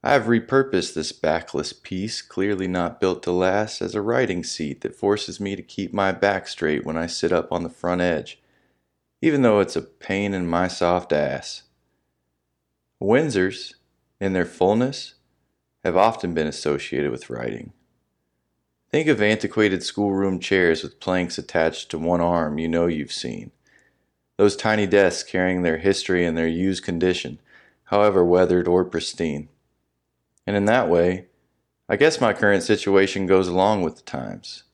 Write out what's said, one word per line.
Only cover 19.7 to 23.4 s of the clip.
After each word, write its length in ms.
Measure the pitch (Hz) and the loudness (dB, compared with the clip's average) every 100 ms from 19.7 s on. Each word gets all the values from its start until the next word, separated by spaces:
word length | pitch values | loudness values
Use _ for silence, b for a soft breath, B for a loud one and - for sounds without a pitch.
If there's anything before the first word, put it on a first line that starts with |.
| 92 | 2
schoolroom 580 | - - 101 95 98 92 | -4 -2 -2 0 0 -2
chairs 420 | - 98 87 80 | 0 2 4 2
with 160 | 73 _ | -4 _
planks 400 | - 92 87 - | -2 -2 -2 -6
attached 520 | - 87 80 - - | -4 0 0 -2 -10
to 80 | 80 | -6
one 220 | 80 87 | -2 0
arm 380 | 85 87 78 73 | 2 0 -2 -4
you 80 | 82 | -2
know 180 | 82 85 | 0 0
you've 260 | 78 71 | -2 -6
seen. 380 | - 62 58 | -10 -10 -10